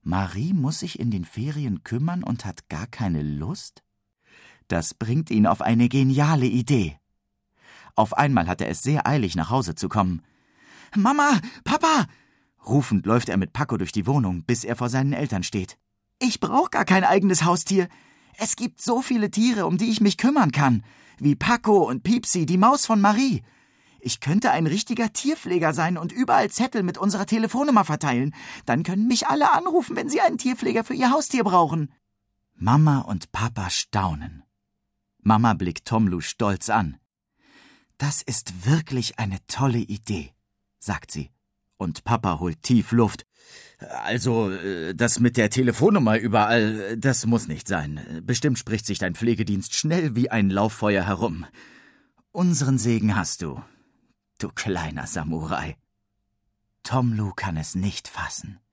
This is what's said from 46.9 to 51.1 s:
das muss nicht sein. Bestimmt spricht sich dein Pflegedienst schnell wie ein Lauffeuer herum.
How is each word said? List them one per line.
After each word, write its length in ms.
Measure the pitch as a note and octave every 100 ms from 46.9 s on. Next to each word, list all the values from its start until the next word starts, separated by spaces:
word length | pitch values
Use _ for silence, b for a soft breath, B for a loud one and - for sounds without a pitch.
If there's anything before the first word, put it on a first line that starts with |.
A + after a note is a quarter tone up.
| A2+
das 280 | C3+ B2+ A2+
muss 220 | A#2 A2+
nicht 200 | D2+ -
sein. 540 | F#2 D2 D2+ - D#2+
Bestimmt 360 | F#2 A#2+ D3+ B2
spricht 260 | - A2 A2
sich 140 | G2
dein 160 | F#2 F2
Pflegedienst 600 | A#2 A2+ G#2 G2 - -
schnell 400 | D#3 E3+ D#3+ A2+
wie 140 | B2+
ein 220 | A2+ G2
Lauffeuer 540 | G2 G#2+ G#2+ G#2+ G2
herum. 400 | F#2